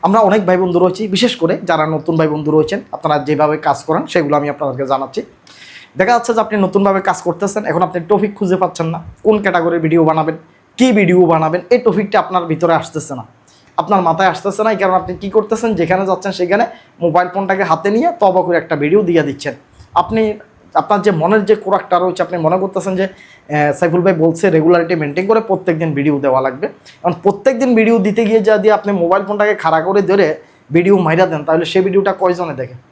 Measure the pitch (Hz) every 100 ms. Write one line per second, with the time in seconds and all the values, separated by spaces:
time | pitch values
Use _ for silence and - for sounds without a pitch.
0 | 170 214 214 214 180 185 185 175 185 185
1 | 214 185 240 - 165 - 165 160 156 156
2 | 156 165 156 151 151 156 156 196 - -
3 | 156 151 139 151 151 151 156 131 - 160
4 | 160 180 147 147 143 143 143 127 135 135
5 | 135 214 - _ _ - - - - 131
6 | 190 240 233 226 214 214 190 196 196 190
7 | 190 175 - 165 196 208 208 151 180 180
8 | 165 202 202 208 190 185 185 170 160 165
9 | 165 - - 214 202 175 165 170 160 170
10 | 160 156 156 160 - _ _ - 254 214
11 | 180 180 175 165 160 175 175 240 240 180
12 | 202 214 - 185 170 156 170 156 160 156
13 | - 131 113 _ _ _ _ - 160 202
14 | 175 - 190 165 202 196 220 202 196 185
15 | 180 180 202 220 208 220 233 196 170 185
16 | 190 185 202 185 180 196 339 - - _
17 | 170 160 180 190 196 190 185 160 196 214
18 | 330 339 202 185 175 170 165 156 147 190
19 | 196 165 143 127 147 120 _ _ - -
20 | 180 220 220 214 - _ _ 165 - 208
21 | 196 170 165 214 196 214 190 190 - 180
22 | 180 180 170 175 160 185 185 190 185 190
23 | 190 190 - - _ 151 147 143 175 175
24 | 180 175 165 165 202 160 156 175 165 180
25 | 147 147 196 220 220 190 185 165 165 143
26 | 143 143 143 131 131 127 190 - - -
27 | 175 170 196 202 - 247 254 226 220 233
28 | 196 214 220 220 208 214 202 208 202 196
29 | 170 190 202 208 208 208 165 160 165 196
30 | 180 196 165 151 - _ _ 156 180 196
31 | 170 165 185 160 143 160 160 190 190 196
32 | 196 190 185 180 170 131 127 123 _